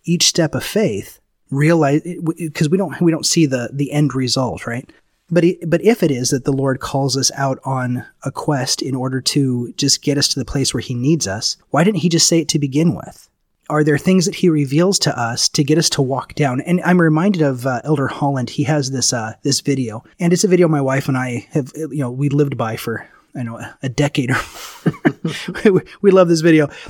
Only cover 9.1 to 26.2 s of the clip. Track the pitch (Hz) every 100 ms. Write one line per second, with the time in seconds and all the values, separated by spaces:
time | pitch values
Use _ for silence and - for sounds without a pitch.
9.1 | 131 131 147 135 123 120 - 143 - -
10.1 | 139 - - 123 143 135 123 - 120 131
11.1 | 165 98 101 - - _ 139 175 202 180
12.1 | 160 - 165 151 151 143 135 170 101 -
13.1 | - - _ _ _ - 151 151 143 -
14.1 | 185 165 - 180 156 139 143 180 190 156
15.1 | - 117 120 - - 139 156 - - 131
16.1 | 131 - - 143 123 - 180 170 185 165
17.1 | 156 196 185 147 127 131 123 147 147 131
18.1 | - 143 135 123 - 139 151 127 131 123
19.1 | 123 110 - 143 143 - 135 117 107 -
20.1 | - 170 175 196 175 170 151 135 135 139
21.1 | 131 127 120 - 151 127 - 156 143 123
22.1 | 127 143 139 147 120 113 110 - 113 -
23.1 | _ _ - 117 113 117 - - 123 143
24.1 | - 123 131 - - - - - - -
25.1 | - 170 - - 185 220 185 - - 202
26.1 | 185